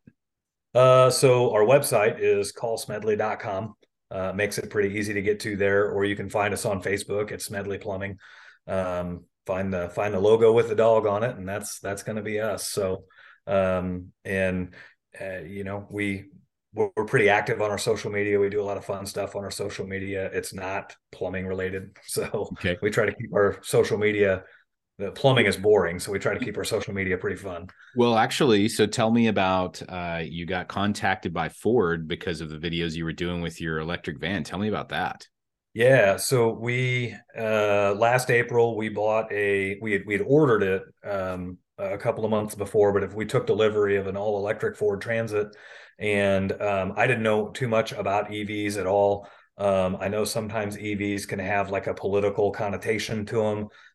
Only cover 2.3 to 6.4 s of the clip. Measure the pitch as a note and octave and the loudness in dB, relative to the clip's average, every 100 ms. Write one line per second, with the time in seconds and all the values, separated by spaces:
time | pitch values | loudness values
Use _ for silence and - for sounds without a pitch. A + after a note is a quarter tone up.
2.3 | G2+ G2 - A#2 A2+ - G#2+ G#2+ G#2 G#2+ | 2 0 -6 -6 -6 -6 -6 -2 0 -2
3.3 | G#2 A2+ F#2+ A2 - _ _ - F#2+ F#2+ | -4 -6 -6 -6 -12 _ _ -12 -6 -4
4.3 | F#2 G#2 - - A2 G2+ G#2 G#2 G2+ G2 | -2 -2 -2 -4 -2 0 -2 -4 -2 -2
5.3 | G#2 A2 G2+ G2 G2+ G#2 G2 G2+ G2+ G2 | -2 -4 -2 2 2 2 0 -2 -2 -4
6.3 | G#2+ | -2